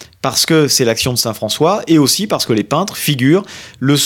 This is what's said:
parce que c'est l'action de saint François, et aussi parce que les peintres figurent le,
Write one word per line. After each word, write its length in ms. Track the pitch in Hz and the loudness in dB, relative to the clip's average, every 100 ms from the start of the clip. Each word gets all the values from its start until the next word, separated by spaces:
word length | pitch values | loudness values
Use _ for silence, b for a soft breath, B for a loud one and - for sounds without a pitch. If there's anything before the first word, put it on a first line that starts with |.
| B _ | B _
parce 240 | 135 120 - | -4 -2 2
que 200 | 160 143 | 2 2
c'est 180 | - 120 | 2 2
l'action 280 | 113 131 | 0 -2
de 60 | 123 | -2
saint 160 | 117 107 | -4 -4
François, 480 | 107 - 156 214 - | -6 0 0 0 2
et 140 | 165 | 4
aussi 260 | 131 - 208 | 4 0 -2
parce 220 | 151 - | -2 0
que 60 | |
les 100 | 110 | -2
peintres 340 | 101 147 202 - | 0 -2 -2 -4
figurent 460 | - 139 131 180 202 B B - | -4 0 2 2 0 B B -4
le, 160 | 131 143 | 0 0